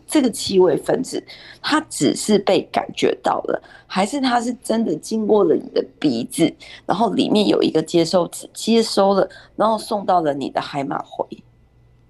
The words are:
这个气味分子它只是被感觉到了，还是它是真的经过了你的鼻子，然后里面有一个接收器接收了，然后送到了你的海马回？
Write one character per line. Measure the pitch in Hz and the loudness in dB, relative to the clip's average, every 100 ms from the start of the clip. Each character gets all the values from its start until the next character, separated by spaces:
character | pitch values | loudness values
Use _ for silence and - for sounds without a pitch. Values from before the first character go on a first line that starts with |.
| _ | _
这 | 311 | 0
个 | 254 | 0
气 | - - 196 | -2 0 4
味 | 180 143 | 4 4
分 | - 160 | 0 -2
子 | 262 - - - - - | -2 -8 -10 -20 -20 -12
它 | - 302 311 | -2 -2 -2
只 | - 139 - | -2 0 0
是 | - 208 | 2 2
被 | 202 175 - | 4 0 0
感 | - - | -4 -4
觉 | - - - | -2 0 0
到 | - - - | -2 -2 -2
了， | - - - _ | -6 -8 -20 _
还 | - 208 | -2 -2
是 | 285 | 0
它 | 262 240 | 0 0
是 | 233 240 | -2 -8
真 | - 226 | -4 -2
的 | 226 - | 0 -4
经 | - 220 208 | -4 -4 2
过 | 214 | 4
了 | 180 | 4
你 | 139 - | 2 0
的 | - - _ | -4 -4 _
鼻 | 151 113 | -2 -2
子， | - - 165 - - - - | -4 0 0 0 -20 -16 -4
然 | 180 | 0
后 | 226 | 0
里 | 185 - | 0 2
面 | 214 196 | 2 2
有 | 160 | 2
一 | - | 2
个 | 156 | 0
接 | 160 170 | 0 0
收 | 170 185 170 | 2 0 -2
器 | - - | -8 -16
接 | - - 226 | -10 2 2
收 | 220 - 196 | 2 2 2
了， | 196 - - - - | 2 0 -4 -20 -2
然 | 208 | 0
后 | 220 | 0
送 | - 214 185 | -4 -6 0
到 | 180 | 0
了 | 156 | 0
你 | 139 127 | -4 -4
的 | - | -6
海 | - 147 | -6 -6
马 | 139 - | -6 -6
回？ | - - - - _ _ _ _ _ _ _ | -8 -8 -8 -8 _ _ _ _ _ _ _